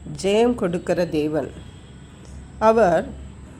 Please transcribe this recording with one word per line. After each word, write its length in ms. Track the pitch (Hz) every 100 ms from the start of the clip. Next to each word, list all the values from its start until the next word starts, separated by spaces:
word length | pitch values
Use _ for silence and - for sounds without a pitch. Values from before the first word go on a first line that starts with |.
| 160 151
ஜெயம் 340 | 190 208 240 240
கொடுக்கிற 500 | 196 170 - 170 170
தேவன். 460 | 156 151 151 127 - - - - - - - - - - -
அவர் 460 | 220 226 190 165 233 - - - - -